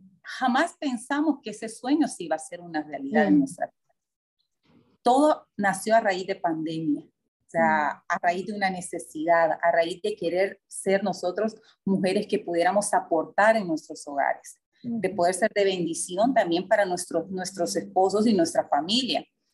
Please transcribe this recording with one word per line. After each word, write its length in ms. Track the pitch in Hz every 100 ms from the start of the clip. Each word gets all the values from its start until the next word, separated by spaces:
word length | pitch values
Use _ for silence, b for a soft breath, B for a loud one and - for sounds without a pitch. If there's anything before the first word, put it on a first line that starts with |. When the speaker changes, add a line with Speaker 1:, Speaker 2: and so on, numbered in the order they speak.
| - _
Speaker 1:
jamás 520 | - - 262 247 339 -
pensamos 600 | 302 240 - 285 311 -
que 60 | 214
ese 180 | 208 220
sueño 400 | - - 311 277
sí 180 | - 165
iba 120 | 156
a 20 |
ser 220 | - 170
una 200 | 170 156
realidad 420 | 151 139 135 - -
en 80 |
Speaker 2:
Ujú. 60 | -
Speaker 1:
nuestra 260 | - - -
vida. 300 | _ _ _ _ _ _ _ _ _ _ _ _ _
Todo 460 | 240 262 302 302 - -
nació 380 | 202 185 - 226
a 40 |
raíz 240 | 220 185 190
de 80 | 190
pandemia. 640 | 175 160 160 160 160 143
O 480 | - _ _ _ _
sea, 380 | 165 160 156 147 -
Speaker 2:
Ujú. 60 | -
Speaker 1:
a 80 | 175
raíz 240 | 175 180 185
de 80 |
una 160 | 208 190
necesidad, 800 | 185 180 170 - 156 160 170 165 -
a 100 | 170
raíz 300 | 170 165 180
de 140 | 214 208
querer 460 | 170 175 196 - _
ser 360 | - 202 190
nosotros 520 | 202 - 180 180 220 - b b -
mujeres 420 | 190 185 202 202
que 120 | 202
pudiéramos 540 | - 170 175 196 202
aportar 640 | 185 185 165 156 - 214 226
en 100 | 185
nuestros 380 | 156 - - -
hogares, 520 | 139 - - - - _ _
de 240 | 240 233 185
Speaker 2:
Ujú. 80 | 196
Speaker 1:
poder 160 | 175
ser 180 | 185 220
de 100 | 208 196
bendición 680 | 185 165 165 - 180 240
también 340 | 226 180 170 185
para 180 | 214 196
nuestros, 440 | 175 - 165 190
nuestros 460 | 185 185 - 170 175
esposos 520 | - 185 190 202 220
y 60 |
nuestra 340 | 196 165 170 147
familia. 580 | 143 160 233 247 147 - _ _